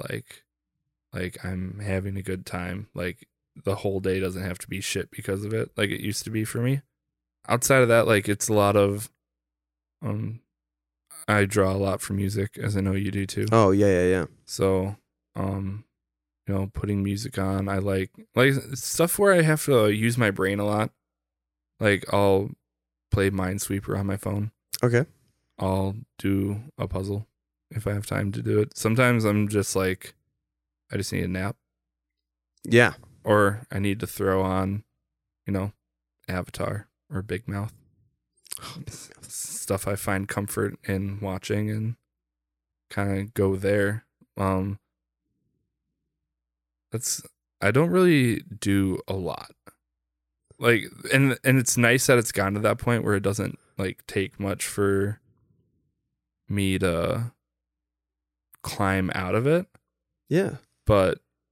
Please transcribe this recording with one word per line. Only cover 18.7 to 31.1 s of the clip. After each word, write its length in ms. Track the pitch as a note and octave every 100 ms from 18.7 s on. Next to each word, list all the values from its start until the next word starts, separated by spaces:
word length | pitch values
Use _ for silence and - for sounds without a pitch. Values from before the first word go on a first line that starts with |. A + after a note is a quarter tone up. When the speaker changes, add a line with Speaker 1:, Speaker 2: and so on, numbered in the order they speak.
Speaker 1:
stuff 440 | C#3 - - E3+ -
where 120 | G3+
I 100 | F#3
have 220 | D#3 D#3 -
to 220 | B2+ G#2+
use 300 | G#2+ A2+ A#2+
my 120 | A2
brain 260 | G2 F#2+ G2+
a 80 | G#2
lot. 240 | G#2 G#2+ - _ _ _ _ _ _ _ _
Like, 240 | A2 G2 -
I'll 380 | G2+ G2+ F#2+ G#2+ - _ _ _ _ _
play 200 | - G2
Minesweeper 640 | G2 F#2 G2+ - G2 G2+ G2
on 80 | G2
my 100 | G2
phone. 340 | G2+ G2+ G#2+ - _ -
Speaker 2:
Okay. 240 | B2 A#2+ D3+ _ _ _ _ -
Speaker 1:
I'll 360 | F#2+ F#2+ G2 G#2 - _
do 420 | G2 G2 G2 G2+ C3 -
a 120 | -
puzzle 400 | F#2+ G2 G2+ G#2+ _ _ _ _
if 160 | A2 G2+
I 60 |
have 140 | G#2 G2+
time 260 | G2 G2+
to 100 | A2+
do 160 | A#2 G#2
it. 180 | G#2+ -
Sometimes 480 | A2+ A#2 B2 A#2+
I'm 240 | A2 G#2 G#2
just 280 | G#2 F#2+ G2
like, 380 | F#2 F#2 - - _ _ _ _ _ _ _
I 40 | -
just 160 | G2